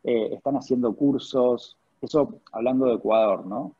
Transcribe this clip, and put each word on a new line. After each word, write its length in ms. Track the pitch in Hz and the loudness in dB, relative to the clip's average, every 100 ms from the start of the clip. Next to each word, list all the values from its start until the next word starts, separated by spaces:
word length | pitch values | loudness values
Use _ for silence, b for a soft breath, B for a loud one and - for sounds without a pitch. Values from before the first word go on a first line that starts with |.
eh, 280 | - 120 107 | 0 -2 -2
están 240 | 95 139 139 | -4 -4 -4
haciendo 380 | - 127 120 | -2 0 0
cursos, 800 | - 143 127 - 135 123 120 - _ _ _ | 0 0 0 -2 0 2 0 -6 _ _ _
eso 400 | - 156 139 - _ | -2 0 0 -4 _
hablando 340 | 110 123 131 131 | -4 0 2 2
de 80 | |
Ecuador, 500 | 113 - 110 107 92 | 2 2 4 4 0
¿no? 280 | 87 110 - | -4 -8 -8